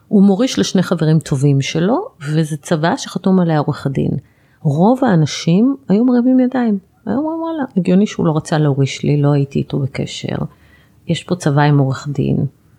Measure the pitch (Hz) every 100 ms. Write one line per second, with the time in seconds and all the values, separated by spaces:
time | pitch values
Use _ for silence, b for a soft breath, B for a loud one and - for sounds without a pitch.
0 | _ 208 196 190 262 - - 190 175 175
1 | 156 156 - 139 143 139 135 160 180 294
2 | 466 - 147 156 151 151 - 165 165 254
3 | - 185 190 190 170 156 143 143 143 135
4 | 147 147 b b b b 156 143 196 254
5 | 262 170 151 - - 175 247 277 - 196
6 | 254 247 247 254 254 254 233 202 - _
7 | - 233 311 330 330 320 262 190 175 185
8 | 214 - 175 151 - 156 151 139 135 -
9 | - 147 143 143 139 147 139 143 135 -
10 | 139 - - - 151 b b b b b
11 | - 165 - 180 160 143 147 143 135 131
12 | 147 139 139 135 135 - _